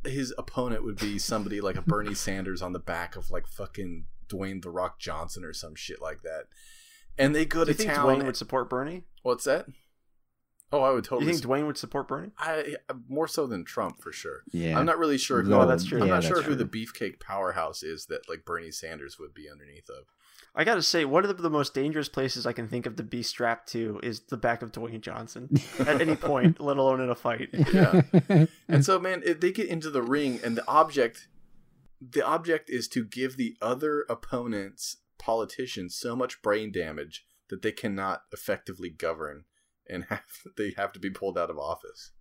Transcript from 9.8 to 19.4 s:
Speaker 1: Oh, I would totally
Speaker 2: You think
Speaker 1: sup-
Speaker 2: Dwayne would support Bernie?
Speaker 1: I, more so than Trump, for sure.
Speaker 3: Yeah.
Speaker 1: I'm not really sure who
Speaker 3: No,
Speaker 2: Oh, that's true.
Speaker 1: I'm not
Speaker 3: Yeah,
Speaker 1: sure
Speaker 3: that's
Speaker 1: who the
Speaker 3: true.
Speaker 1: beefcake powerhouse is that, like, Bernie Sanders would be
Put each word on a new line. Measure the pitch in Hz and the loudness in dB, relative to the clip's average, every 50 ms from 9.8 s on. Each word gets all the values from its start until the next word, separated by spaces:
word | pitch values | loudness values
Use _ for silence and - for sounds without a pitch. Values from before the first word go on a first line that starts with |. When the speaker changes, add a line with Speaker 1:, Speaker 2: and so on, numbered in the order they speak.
| _ _ _ _ _ _ _ _ _ _ _ _ _ _ _ _ _ _ - | _ _ _ _ _ _ _ _ _ _ _ _ _ _ _ _ _ _ 2
Speaker 1:
Oh, | 143 131 | 4 6
I | 131 | 6
would | 135 120 101 | 4 4 2
totally | - 135 123 143 | 0 0 2 2
Speaker 2:
You | 156 170 | 2 2
think | 156 113 | 2 2
Speaker 1:
sup- | 117 131 | 2 2
Speaker 2:
Dwayne | 139 151 | 2 2
would | 151 143 | 0 -2
support | - - 113 - - 139 - | -6 -8 -6 -4 -4 -4 -2
Bernie? | 135 147 170 208 - - | -6 -6 -6 -10 -8 -6
Speaker 1:
I, | 151 160 160 156 147 147 147 - _ _ 262 - 117 | -4 -2 -2 -2 -2 -4 -6 -10 _ _ -12 -12 -10
more | 127 131 147 160 156 | -6 -2 -2 -2 -2
so | - - 151 | 0 -2 -2
than | 131 113 92 82 | 0 -2 -6 -6
Trump, | - - - 107 87 - - - | -6 -4 -4 -4 -4 -4 -8 -14
for | - | -14
sure. | - - - 80 69 - - - - | -14 -10 -10 -10 -12 -12 -14 -6 -4
Speaker 3:
Yeah. | 85 - 82 - - | -2 0 2 2 4
Speaker 1:
I'm | - | 4
not | 165 160 160 | 4 4 4
really | 165 151 143 131 | 4 2 2 2
sure | - - 139 120 - | 2 2 2 2 4
who | 98 | 6
Speaker 3:
No, | - 135 131 | 8 8 8
Speaker 2:
Oh, | |
that's | 127 - - - | 8 6 4 2
true. | - - 117 | 0 2 4
Speaker 1:
I'm | 107 95 | 4 6
not | 92 90 85 | 4 4 4
Speaker 3:
Yeah, | 80 | 4
Speaker 1:
sure | - 175 | 2 2
Speaker 3:
that's | 147 156 | 2 2
Speaker 1:
who | 143 | 0
the | 127 117 | 0 0
Speaker 3:
true. | 98 - 113 110 | -2 -2 -6 -6
Speaker 1:
beefcake | 110 - - 117 98 - _ | -8 -8 -6 -6 -6 -6 _
powerhouse | - - 101 98 98 90 87 87 82 73 71 - - | -10 -6 -4 -2 -2 -2 -2 -2 -4 -4 -6 -8 -8
is | 78 80 78 - | -8 -8 -10 -8
that, | - 80 - - - | -8 -8 -10 -8 -10
like, | 85 82 _ | -12 -12 _
Bernie | - 85 85 85 80 78 | -8 -8 -6 -6 -8 -12
Sanders | - - 80 80 76 71 69 - - | -12 -10 -10 -12 -12 -12 -14 -14 -16
would | - 73 73 | -18 -18 -18
be | 82 | -18